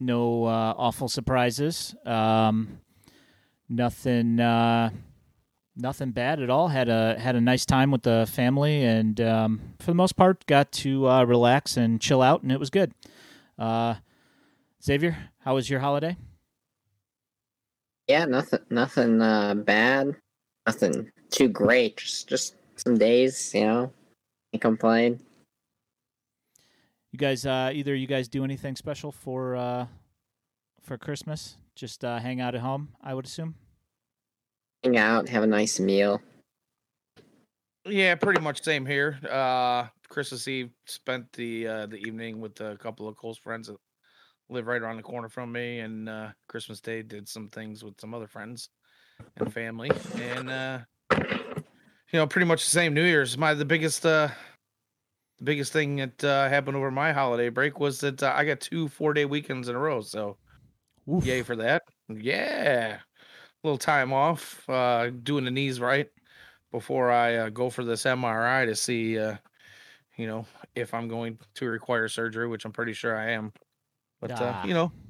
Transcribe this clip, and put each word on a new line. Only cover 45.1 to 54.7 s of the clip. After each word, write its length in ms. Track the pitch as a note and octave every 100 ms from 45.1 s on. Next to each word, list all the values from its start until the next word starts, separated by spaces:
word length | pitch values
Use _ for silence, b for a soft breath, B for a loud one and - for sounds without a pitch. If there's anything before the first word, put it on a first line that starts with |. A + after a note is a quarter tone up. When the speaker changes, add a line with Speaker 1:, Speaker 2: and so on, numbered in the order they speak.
| A#2+ A2+
Speaker 3:
from 200 | - A#2+
me, 280 | A#2+ A#2+ A#2+
and, 320 | A2 A2 A2
uh, 180 | A2 G#2+ - _
Christmas 320 | A#2 - G#2+
Day 220 | A2+ A2+
did 260 | A2 G#2 G2+
some 220 | A2+ G#2
things 340 | A2 A2 G#2+
with 160 | G#2+ G2
some 140 | A2
other 140 | A#2 G#2+
friends 420 | A2 G#2+ A2+ - _ b b b b b -
and 140 | A2+
family, 400 | A#2 A#2 A2+ C3 - -
and, 360 | - B2 B2 B2+
uh, 280 | C3 C3 C3 A#2 _ -
you 1080 | - - - - - - _ _ _ - E3
know, 80 | D3+
pretty 200 | F#3 F3
much 200 | D#3+ -
the 40 |
same. 220 | F3 E3
New 120 | D3
Year's, 340 | F3 D#3 B2+ A#2+
my, 160 | D#3
the 100 | D3
biggest, 400 | D3 E3 D#3 -
uh, 240 | E3 D#3 D3 B B _ _